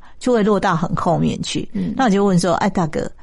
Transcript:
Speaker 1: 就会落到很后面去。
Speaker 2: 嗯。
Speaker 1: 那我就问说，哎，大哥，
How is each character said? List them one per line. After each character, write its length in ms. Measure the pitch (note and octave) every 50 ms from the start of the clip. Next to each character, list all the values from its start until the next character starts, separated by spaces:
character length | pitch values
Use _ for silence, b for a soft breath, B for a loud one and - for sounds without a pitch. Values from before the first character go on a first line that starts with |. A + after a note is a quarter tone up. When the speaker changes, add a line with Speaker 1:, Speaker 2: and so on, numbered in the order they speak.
| b b b b
Speaker 1:
就 120 | - B3+
会 80 | B3 A3
落 200 | G3+ A3 G#3 F#3
到 160 | G3+ G3 E3+
很 180 | D3+ F3 - -
后 240 | - - F3+ D#3+ D3+
面 240 | D#3+ D#3 - -
去。 260 | F3 - - - - -
Speaker 2:
嗯。 200 | - G3+ F3+ E3+ -
Speaker 1:
那 80 | - C4
我 40 | A3+
就 160 | F#3+ G3 G3+
问 140 | G3+ F#3 E3+
说， 140 | F#3 F3+ E3
哎， 160 | - - G3
大 160 | - G3 E3+
哥， 240 | D#3 - - - - - b